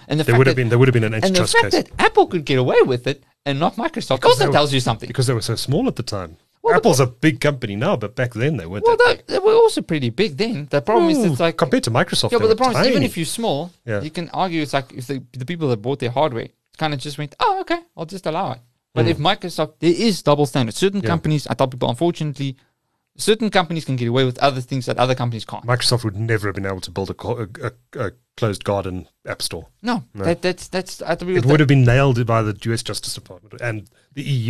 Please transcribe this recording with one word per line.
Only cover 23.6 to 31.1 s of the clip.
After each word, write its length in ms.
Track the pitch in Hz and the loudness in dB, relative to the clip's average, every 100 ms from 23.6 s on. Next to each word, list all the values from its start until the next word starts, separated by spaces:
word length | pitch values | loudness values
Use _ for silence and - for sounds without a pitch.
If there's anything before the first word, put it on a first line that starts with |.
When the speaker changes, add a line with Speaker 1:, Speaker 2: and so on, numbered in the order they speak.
| 165 165 | 0 -2
Speaker 1:
can 100 | 143 131 | -4 -2
get 120 | 117 | 0
away 160 | 123 | 2
with 140 | 131 123 | 2 2
other 240 | 139 131 | 0 0
things 240 | 123 135 123 | -4 -4 -2
that 100 | 120 | 0
other 180 | 127 | 2
companies 300 | 127 120 113 | 0 -2 -4
can't. 200 | - 104 117 | -10 -8 -2
Speaker 2:
Microsoft 360 | 123 - 117 | 0 2 0
would 140 | 113 95 | -2 -4
never 320 | 113 110 101 | -2 -2 -2
have 60 | |
been 100 | 98 | -6
able 160 | 98 95 | -6 -6
to 100 | 92 | -8
build 200 | 90 92 | -6 -6
a 40 | |
co-, 320 | 90 98 120 101 | -6 -6 -6 -8
a, 200 | 107 117 - _ 143 | -10 -12 -12 _ -8
a, 80 | 101 | -8
a 60 | - _ - | -10 _ -4
closed 260 | 113 95 | -2 -2
garden 420 | - 101 92 90 80 _ - | -2 -4 -4 -8 -12 _ -12
app 160 | - | -8
store. 240 | - 87 - _ | -8 -8 -14 _
Speaker 1:
No, 220 | 226 233 - | -6 -6 -6
Speaker 2:
No. 100 | 104 | -6
Speaker 1:
that, 160 | 101 170 | -4 -2
that's, 280 | 180 180 - | -4 -6 -8
that's, 340 | 185 185 - | -8 -8 -8
I 60 | - | -6